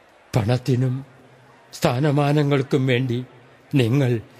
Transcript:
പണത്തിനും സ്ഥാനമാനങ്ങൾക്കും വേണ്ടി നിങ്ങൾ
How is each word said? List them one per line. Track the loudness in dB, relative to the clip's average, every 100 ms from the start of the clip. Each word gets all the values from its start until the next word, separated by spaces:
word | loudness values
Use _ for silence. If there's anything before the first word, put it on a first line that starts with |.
| _ _ _
പണത്തിനും | -2 0 -2 0 0 0 -4 -10 -20 -20 -20 -20 -20 -20
സ്ഥാനമാനങ്ങൾക്കും | -4 -2 0 0 2 2 2 2 0 0 -2 0
വേണ്ടി | 0 0 -4 -8 -18 -20 -20 -4
നിങ്ങൾ | 0 2 2 0 -2 -6